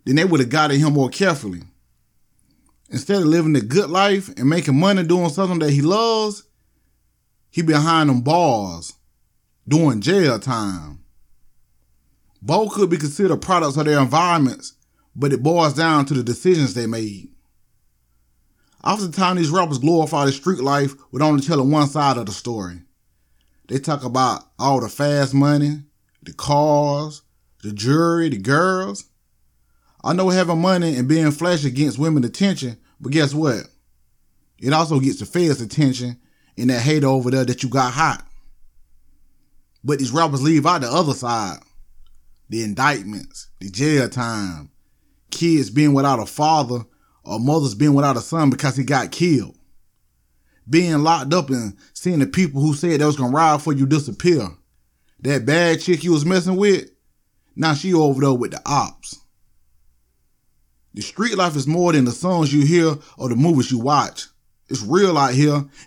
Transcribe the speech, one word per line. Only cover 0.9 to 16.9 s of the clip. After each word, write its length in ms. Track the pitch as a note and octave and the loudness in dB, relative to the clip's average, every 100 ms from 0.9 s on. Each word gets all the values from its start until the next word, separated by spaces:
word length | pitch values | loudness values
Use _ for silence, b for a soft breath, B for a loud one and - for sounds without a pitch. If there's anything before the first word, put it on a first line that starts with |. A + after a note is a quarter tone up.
more 160 | C#3+ B2+ | 2 0
carefully. 500 | - F#3+ D3 G#2 F2 - _ _ _ _ _ _ _ _ _ _ _ - | 0 0 0 -6 -12 -16 _ _ _ _ _ _ _ _ _ _ _ -12
Instead 300 | B2 - G3+ | -10 -2 0
of 60 | |
living 280 | D#3 E3+ D#3+ | 2 2 2
the 80 | C#3+ | 0
good 300 | G#2+ D#3 E3 | 0 -2 0
life 380 | F3+ G3+ G3 F#3+ | 0 2 0 -4
and 200 | C#3+ B2+ | -2 0
making 320 | E3 D3+ C#3 | 0 0 2
money 220 | F#3+ G3 | 4 2
doing 260 | E3 F3+ E3+ | 2 0 0
something 300 | G3 F#3+ F3 | -2 -2 0
that 140 | D3+ | 0
he 100 | C#3+ | 2
loves, 600 | D3 G#3 A#3 A3 G#3+ G#3 _ _ _ _ _ _ _ _ _ _ _ | 2 2 0 0 -2 -6 _ _ _ _ _ _ _ _ _ _ _
he 100 | - | -4
behind 480 | E3 D3+ D#3 E3 D3+ | 0 2 2 2 2
them 140 | B2 | 2
bars, 720 | A#2+ E3 F3 A2+ G2 E2+ - - _ _ _ _ _ _ - | 2 2 2 0 -4 -10 -16 -20 _ _ _ _ _ _ -2
doing 320 | D3+ D#3+ A2 | 2 2 0
jail 380 | G#2 G3 D#3+ A2+ | 0 2 2 0
time. 640 | C3 A#2+ G#2 F2+ D2+ C#2+ - _ _ _ _ _ _ _ _ _ _ _ _ _ | -2 -4 -4 -6 -10 -18 -20 _ _ _ _ _ _ _ _ _ _ _ _ _
Both 320 | G2+ E3+ G#3+ | -2 0 0
could 160 | G3+ F#3 | 0 0
be 80 | E3+ | 0
considered 460 | D3 D3 G3 D3 | -4 -2 0 0
products 340 | - F3+ D#3 C#3+ | 0 0 0 0
of 80 | |
their 160 | D3+ D3 | 2 2
environments, 720 | C3 D3 F3 E3+ C3+ G#2+ - - _ _ _ | 2 2 2 2 0 -2 -16 -20 _ _ _
but 200 | - C#3+ | -6 -2
it 80 | C3 | 0
boils 320 | C3+ E3+ D#3 | 0 2 2
down 320 | C#3 E3 D3+ C#3 | 2 2 2 2
to 80 | |
the 80 | C#3 | -2
decisions 500 | A#2 A#2+ F#3 F3 C3+ | -4 -2 2 2 2
they 140 | G2+ | -2
made. 420 | A2+ | -6